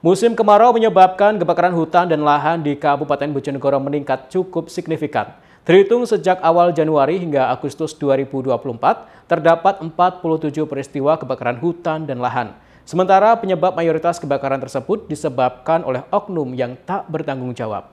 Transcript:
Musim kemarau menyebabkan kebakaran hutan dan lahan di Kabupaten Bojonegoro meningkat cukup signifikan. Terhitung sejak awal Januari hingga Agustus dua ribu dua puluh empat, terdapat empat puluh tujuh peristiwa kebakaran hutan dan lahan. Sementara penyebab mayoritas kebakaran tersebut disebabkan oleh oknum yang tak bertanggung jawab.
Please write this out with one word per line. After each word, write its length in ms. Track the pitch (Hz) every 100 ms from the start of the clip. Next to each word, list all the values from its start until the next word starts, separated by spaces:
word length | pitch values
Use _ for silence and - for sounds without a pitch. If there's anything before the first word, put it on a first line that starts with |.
Musim 320 | 160 185 233 226
kemarau 400 | 208 208 233 233
menyebabkan 600 | 220 185 185 185 208 214
kebakaran 320 | 185 165 175
hutan 360 | 170 160 175 180
dan 160 | 156
lahan 360 | 147 147 147 170
di 160 | 147 143
Kabupaten 560 | 147 143 147 143 143
Bojonegoro 480 | 139 139 139 139 139
meningkat 520 | 135 147 139 160 -
cukup 360 | 185 185 175 165
signifikan. 680 | - 160 160 147 123 104 - _ _
Terhitung 400 | - 180 196 233
sejak 400 | 240 202 160 185
awal 320 | 165 170 175 165
Januari 400 | 156 156 135 180
hingga 320 | 175 143 127
Agustus 480 | 131 143 - 156 -
dua 240 | 143 135
ribu 240 | 135 135
dua 160 | 127 127
puluh 160 | 139 117
empat, 520 | 139 220 - - _
terdapat 480 | 170 156 165 175 196
empat 400 | 160 160 180 180
puluh 160 | 165 160
tujuh 320 | 156 143 156
peristiwa 480 | 139 131 143 135 160
kebakaran 400 | 135 127 120 120
hutan 480 | 165 170 170 156
dan 160 | 156 127
lahan. 320 | 123 123 113 - _ _
Sementara 480 | - 170 185 190 208 226
penyebab 320 | 190 180 185
mayoritas 480 | 180 165 160 156 196
kebakaran 400 | 151 139 139 135
tersebut 480 | 131 139 127 214 -
disebabkan 800 | 147 - 127 127 - - 165 151
oleh 160 | 123 -
oknum 400 | 202 202 175 131
yang 240 | 127 123 127
tak 240 | - 190 -
bertanggung 480 | 156 131 135 127 120
jawab. 320 | 113 101 -